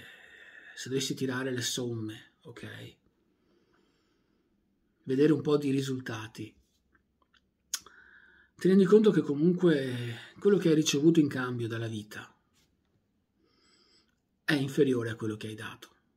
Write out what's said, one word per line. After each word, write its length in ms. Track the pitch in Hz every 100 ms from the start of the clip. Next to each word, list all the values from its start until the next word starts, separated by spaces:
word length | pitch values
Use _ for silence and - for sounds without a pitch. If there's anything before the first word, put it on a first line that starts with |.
| - - - - - - -
se 160 | - 123
dovessi 240 | 131 131
tirare 360 | 143 131 127 131
le 100 | 123
somme, 680 | 120 - 123 117 107 107 - _
ok? 540 | - - 107 107 117 - _ _ _ _ _ _ _ _ _ _ _ _ _ _ _ _ _ _ _ _
Vedere 280 | - 131 156
un 80 | 143
po' 160 | 151 147
di 160 | 143
risultati, 800 | 135 135 127 127 110 110 - 107 _ _ _ _ _ _ _ _ _ _ _ _ - - - _ - _ _ _
ti 140 | _ 175
rendi 160 | 190
conto 260 | 180 208 214
che 100 | 170
comunque 920 | 147 143 170 180 180 147 131 120 120 113 - -
quello 200 | 202 190
che 100 | 165
hai 80 | 156
ricevuto 420 | 151 143 160 165
in 80 | 123
cambio 400 | 127 127 123 113
dalla 220 | 113 113
vita 440 | 110 104 - - _ _ _ _ _ _ _ _ _ _ _ _ _ _ _ _ _ _ _ _ _
è 80 | -
inferiore 580 | 151 135 - 135 120 113
a 60 | 110
quello 200 | 110 110
che 120 | 107
hai 80 | 107
dato, 320 | 107 - - _ _